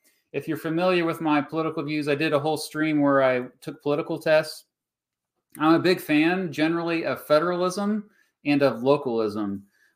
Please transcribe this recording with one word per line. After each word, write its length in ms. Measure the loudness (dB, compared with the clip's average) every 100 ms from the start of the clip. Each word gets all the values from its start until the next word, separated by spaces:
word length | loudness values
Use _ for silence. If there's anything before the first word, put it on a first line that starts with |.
| _ _ _
if 160 | -8 -6
you're 80 | -6
familiar 480 | -4 0 2 2 0
with 160 | -2
my 200 | 0 0
political 400 | 0 -4 -4 -4
views, 280 | -4 -4 -2
I 60 | 0
did 180 | 0
a 60 | 0
whole 180 | 0 -4
stream 420 | -6 -4 0 2
where 240 | 4 4
I 220 | 4 2 -4 _
took 200 | -14 -8
political 380 | -4 -2 -2 -4
tests. 460 | 2 2 2 -8 -20 _ _ _ _ _ _ _ _ -2
I'm 180 | 2 4
a 40 |
big 220 | 4 0
fan, 500 | 2 2 2 0 -4
generally, 540 | -2 -2 0 -2 -4 -4
of 200 | -6 2
federalism 840 | 2 2 0 -2 -2 -2 -4 -6 _ _ _
and 200 | -2 2
of 200 | 2 2
localism. 800 | 2 2 2 -2 -2 -2 -6 -8 -12 _ _